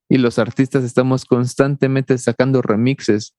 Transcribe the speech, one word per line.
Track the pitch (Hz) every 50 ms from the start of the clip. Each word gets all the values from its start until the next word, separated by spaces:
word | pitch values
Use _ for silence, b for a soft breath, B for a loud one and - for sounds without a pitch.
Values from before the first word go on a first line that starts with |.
| _ -
y | - 131
los | 123 117 - -
artistas | 110 117 - - 135 127 - 139 127
estamos | 120 - 127 127 131 131 127 -
constantemente | - 131 120 123 123 - - 139 139 143 139 - 135 135 135 127 - 131 120
sacando | - 117 113 - 127 135 135 127
remixes, | 120 - 107 104 117 127 135 - - - 104 104 107 - _